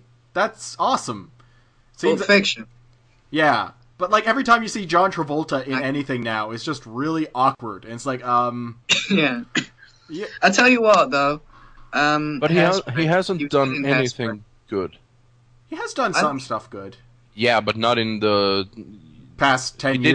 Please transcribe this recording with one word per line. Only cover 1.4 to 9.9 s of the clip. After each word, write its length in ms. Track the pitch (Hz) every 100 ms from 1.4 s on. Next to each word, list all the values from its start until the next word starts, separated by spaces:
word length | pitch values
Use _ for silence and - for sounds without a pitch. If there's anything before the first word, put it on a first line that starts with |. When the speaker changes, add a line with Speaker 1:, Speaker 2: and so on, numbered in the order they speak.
| _ _ _ _ _ -
Speaker 1:
Seems 260 | 180 190
Speaker 2:
Pulp 60 | 196
Fiction. 380 | 202 196 - 226 _ _ _ _ _ _
Speaker 1:
Yeah, 420 | 147 151 117 90 - _ -
but, 100 | 180
like, 160 | 214 220
every 160 | 247
time 200 | 233 233
you 40 | 220
see 180 | 226 180
John 240 | 175 190
Travolta 520 | 170 151 151 156 139 131
in 100 | 131
Speaker 2:
I 80 |
Speaker 1:
anything 380 | 135 143 139 127
now, 300 | 113 110 107
it's 120 | 113
just 220 | 160 143 113
really 400 | 117 151 160 156 123
awkward, 480 | 135 135 113 95
and 100 | 104
it's 120 | 117 139
like, 180 | 127 123
um, 540 | 123 123 120 120 113 - -
Speaker 2:
<laughs> 140 | -
Yeah. 320 | 190 143 120 120 - - _ -